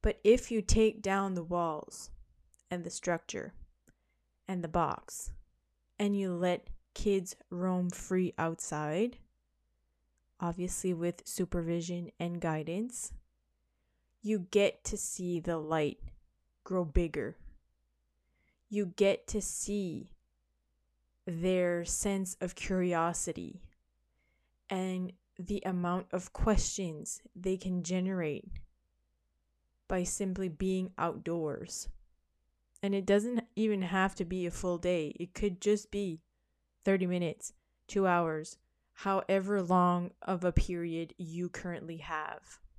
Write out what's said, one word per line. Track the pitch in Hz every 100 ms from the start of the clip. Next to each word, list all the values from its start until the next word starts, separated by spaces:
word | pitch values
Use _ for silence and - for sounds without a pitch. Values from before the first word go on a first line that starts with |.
But | 214 -
if | 208 247 -
you | 226
take | - 226 220 214
down | 196 196 196
the | 185
walls | 170 175 170 151 - - - - - _ _ _ _
and | 180
the | 170
structure | - 180 165 - - - - - _ _ _ _ _ _ _ -
and | 185
the | 170
box, | 175 160 - - - - - - _ _ _ _ -
and | 208 202
you | 190
let | 175 180 175 - - _
kids | - 208 196 180 - -
roam | 175 185 180 180
free | - - 185 180 -
outside, | 165 165 - 151 151 165 240 - - _ _ _ _ _ _ _ _ _ _ _
obviously | 175 170 180 - 185
with | 170 170 175 -
supervision | - 180 175 165 170 165 175 175 _
and | 170 175
guidance, | 165 156 160 180 240 - - - _ _ _ _ _ _ _ _ _ _
you | 208 214 180
get | 202 202 -
to | - 208
see | - - 180 175
the | 170 165
light | 156 160 147 - - - _ _ _ _
grow | - 185
bigger. | 170 160 170 147 113 - - - _ _ _ _ _ _ _ _ _ _ _
You | 208 185
get | - 196 - -
to | 220
see | - - - 202 185 - - - _ _ _ _ _ _ _ _ _ _ -
their | 165 185 185 175 175
sense | 165 - 202 196 185 -
of | 180
curiosity | - - 185 180 170 165 170 - - 85 180 - _ _ _ _ _ _ _ _ _ -
and | 190 185 185 180 - _ -
the | 175 202
amount | - 180 175 180 180
of | 185 -
questions | - 226 208 - - 180 151 165 - - -
they | 185 185
can | 185 180
generate | 165 180 185 185 156 143 - - - _ _ _ _ _ _ _ _ _ _ _ -
by | 185
simply | 180 - 196 185 185
being | 156 190 185 185 -
outdoors. | 170 160 - 170 156 - - - - - _ _ _ _ _ _ _ _
And | 196
it | 196 190
doesn't | 202 226 240 240 -
even | 220 202
have | 180 190 185 -
to |
be | 170 185 175
a |
full | - 185 175
day. | 180 180 151 -
It | 180
could | - 208 180
just | 208 214 -
be | 202 196 160 _ _ _ _ _ _
thirty | - 196 180
minutes, | 180 170 - - - _ _ -
two | 202 190
hours, | 175 165 156 160 - _ _ _
however | - 202 196 - 196 190 202
long | 175 180 180 175 175 -
of | - 185
a | 180
period | - - 175 170 165 165 -
you | 165 170 180
currently | - 185 170 165 165
have. | 147 156 156 - - - -